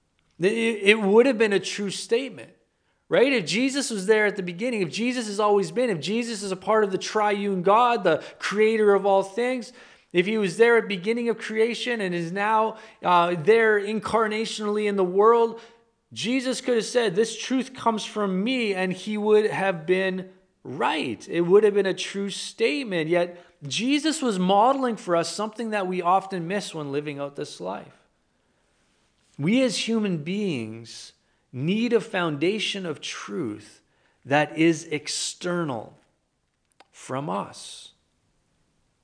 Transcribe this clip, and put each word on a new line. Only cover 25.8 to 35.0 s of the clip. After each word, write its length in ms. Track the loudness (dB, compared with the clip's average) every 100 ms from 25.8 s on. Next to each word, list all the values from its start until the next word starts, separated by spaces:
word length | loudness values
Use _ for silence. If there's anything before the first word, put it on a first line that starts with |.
| -2
we 160 | -2
often 440 | 2 2 0 -8 -4
miss 280 | -6 -6
when 180 | -8 -4
living 260 | -4 -4 -8
out 180 | -10 -10
this 220 | -12 -10
life. 480 | -10 -10 -12 _ _ _ _ _ _ _ _ _ _ _ _ _ _ -4
We 240 | 0 2
as 260 | 2 0 -2
human 300 | -2 -2 -4
beings 960 | -4 -4 -2 -4 -6 -12 -16 -18 -20 _ _ _ _
need 440 | -6 -2 0 2
a 60 | 0
foundation 840 | 0 -2 -2 0 -2 -2 -4 -6
of 160 | -8 -10
truth 800 | -10 -12 -10 -6 -6 -8 -14 -20 _ _ _ _
that 360 | 0 2 2 0
is 260 | 0 0
external 1120 | -4 -8